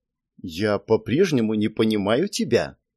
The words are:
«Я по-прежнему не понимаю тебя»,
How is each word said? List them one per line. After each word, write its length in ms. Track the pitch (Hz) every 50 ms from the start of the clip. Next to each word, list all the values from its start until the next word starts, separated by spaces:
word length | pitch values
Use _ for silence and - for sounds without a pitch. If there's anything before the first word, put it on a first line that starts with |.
| _ _ _ _ _ _ _ _
«Я 380 | - 92 78 82 107 104 104 98
по-прежнему 760 | - - 110 104 - - 117 156 202 175 147 123 113 107 110
не 120 | 107 104
понимаю 600 | 107 - - 113 110 107 104 95 101 113 135 185 208
тебя», 480 | - - 226 143 113 98 78 69 - _ _ _ _